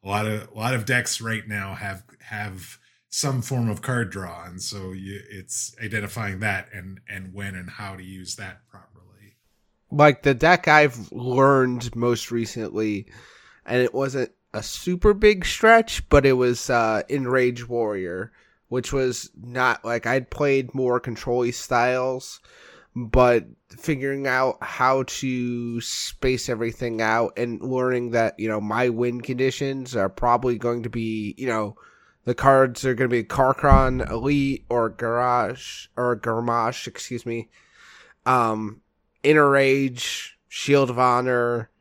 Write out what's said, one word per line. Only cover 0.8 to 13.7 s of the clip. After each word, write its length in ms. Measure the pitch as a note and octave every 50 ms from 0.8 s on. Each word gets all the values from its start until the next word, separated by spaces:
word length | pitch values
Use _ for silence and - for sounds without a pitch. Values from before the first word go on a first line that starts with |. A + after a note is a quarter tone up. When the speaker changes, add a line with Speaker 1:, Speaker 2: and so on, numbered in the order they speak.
| G#2
Speaker 1:
decks 360 | C3+ B2+ B2 A#2+ - - -
right 260 | A2+ A2+ A2+ G#2+ G2
now 260 | A2 G#2+ G2+ F#2+ G2 F#2+
have, 300 | G2 G#2 G2 F#2+ F#2+ - _ _ _
have 600 | - - A2 G#2 G#2 G#2 F#2 F#2 E2+ - - _ _ _ _ _ _ _
some 320 | - - - C#3+ C3+ B2+
form 280 | A#2 - C#3 B2 A#2 A2+
of 120 | G#2 -
card 280 | - - B2+ A#2+ A#2 F2+
draw. 340 | F#2 G2+ F#2 F2 E2+ E2+ E2+
And 180 | F2+ F2 F#2
so 300 | - - - G2+ F#2+ F#2
you, 300 | F#2 F#2+ F#2+ F#2+ G2 G2 - -
it's 440 | G#2 F#2+ F#2 - - - - - - -
identifying 600 | A2+ G#2 A#2 A2 G2+ G2 - A#2 A2 G2+ F#2+ F#2+
that 260 | A2 G#2+ G2 F#2+ F#2 - -
and, 260 | F#2+ F2 F#2+ F#2+ F#2+ _
and 260 | - G2+ F#2+ F#2+ F#2 F#2
when 220 | G2+ G2 G2 F#2+
and 140 | F#2 F2+ F2
how 260 | - - G#2 G2 F#2+
to 80 | F#2 F#2
use 320 | F#2 F#2+ F#2+ F2+ F2+ -
that 320 | - G2+ F#2+ F2+ _ _
properly. 680 | _ _ F#2+ _ _ F#2 - F2+ F#2 G2 G#2+ G#2+ _ _ _ _ _ _ _ _ _ _ _ _ _
Speaker 2:
Like, 340 | - D3 D3 D3+ C3+ - -
the 100 | C#3+ C3+
deck 340 | A#2 D#3 D#3+ F3+ E3 -
I've 460 | E3 D3+ D#3 D3+ C#3+ A#2+ A#2 G2 - -
learned 840 | A2+ A#2+ B2+ B2 C3 C#3 C#3 C#3 C3+ B2+ B2+ B2 A#2+ - - -
most 340 | A#2 A#2+ B2 A#2+ A2+ - -
recently, 760 | A#2+ A#2 A2+ - - A#2+ A2 - - G#2+ A2 G#2+ G#2 G2 - _ - - - - - - _ _ _ _ _
and 160 | -